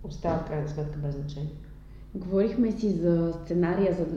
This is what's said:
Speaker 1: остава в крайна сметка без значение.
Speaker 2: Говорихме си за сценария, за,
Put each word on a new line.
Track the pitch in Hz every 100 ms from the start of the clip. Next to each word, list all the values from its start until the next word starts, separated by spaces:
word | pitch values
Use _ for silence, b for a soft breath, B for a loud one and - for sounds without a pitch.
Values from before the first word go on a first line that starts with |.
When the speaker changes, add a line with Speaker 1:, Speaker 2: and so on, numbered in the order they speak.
Speaker 1:
остава | - - 170 165
в | -
крайна | 151 147
сметка | - 151 151
без | 143 143
значение. | 143 143 151 - B B B B B 196
Speaker 2:
Говорихме | 180 196 220 247 226
си | 202 214
за | 170 170 170 165 160
сценария, | - 175 170 185 190 175
за, | 160